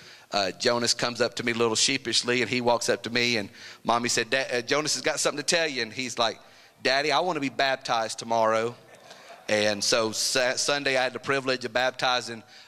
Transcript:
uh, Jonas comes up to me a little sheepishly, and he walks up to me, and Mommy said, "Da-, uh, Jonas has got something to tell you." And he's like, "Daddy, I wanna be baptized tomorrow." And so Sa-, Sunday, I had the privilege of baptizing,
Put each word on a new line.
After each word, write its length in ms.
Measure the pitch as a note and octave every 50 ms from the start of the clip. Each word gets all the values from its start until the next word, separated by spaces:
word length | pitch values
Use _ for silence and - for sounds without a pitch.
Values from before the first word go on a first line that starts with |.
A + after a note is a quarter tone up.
| - - - - - -
uh, 180 | - G2+ G2 F#2
Jonas 420 | F#2 - - B2 A#2+ A#2+ A#2+ A2+ -
comes 260 | - C3+ A#2+ A#2+ G#2+
up 140 | A#2+ A2+ -
to 100 | - A#2
me 80 | A#2+
a 20 | A2+
little 220 | A#2 A#2+ A2+ A2
sheepishly, 640 | G#2+ - - C#3 C3 - A#2 A2+ - - B2 B2 B2
and 100 | A#2 G#2
he 100 | B2+ B2+
walks 280 | A#2+ A#2+ A#2+ A2+ - -
up 140 | G#2+ -
to 80 | - B2
me, 260 | A#2 B2 A#2+ A#2+ A#2+
and 140 | A2 G2+ - - - - - - - -
Mommy 240 | A2+ A2+ A#2+ A#2+ A#2
said, 220 | - B2 A2+ A2
"Da-, 160 | C3 C3+ C3 -
uh, 100 | B2+ B2
Jonas 320 | A#2 B2+ C#3+ D3 D3+ C#3 -
has 80 | B2+
got 180 | - D#3 D3 C3
something 220 | - E3 C3+ D3
to 140 | C#3+ - F3
tell 120 | E3+ E3 D#3
you." 140 | C3+ B2
And 100 | A#2 A2
he's 260 | G#2+ C3 B2+ A#2 - -
like, 200 | A#2 A2 F#2+ - - - - - - - _ _
"Daddy, 300 | A2 B2+ C3 C#3 D3 D#3
I 80 | C3+ D3+
wanna 200 | F3 F#3 E3 D3
be 100 | C#3 C3
baptized 680 | A2+ C#3 C#3 C3+ C3 C3 - - B2 A2+ A2 A2 - -
tomorrow." 560 | A#2 A#2 A#2 A2+ A2 A2 A2 A2 A2+ A#2+ B2 - - - - - - - - - - - - - - -
And 340 | G#2+ G#2+ G#2 G#2+ G#2 G2+ G2
so 280 | - B2+ A#2+ A2 A2
Sa-, 440 | G#2+ - - - - C3 B2 B2+ B2
Sunday, 400 | A#2 - - C#3+ C#3+ C#3 C3+ C3
I 60 | B2+
had 100 | B2+ B2+
the 60 | A#2+ A#2
privilege 460 | - D3 C#3 C#3 B2+ C3 B2+ B2 A#2+
of 80 | A#2
baptizing, 720 | A2 B2 B2+ C3 B2+ - D3 C3 B2 B2 A2 A2+ A#2 A2 - - - - -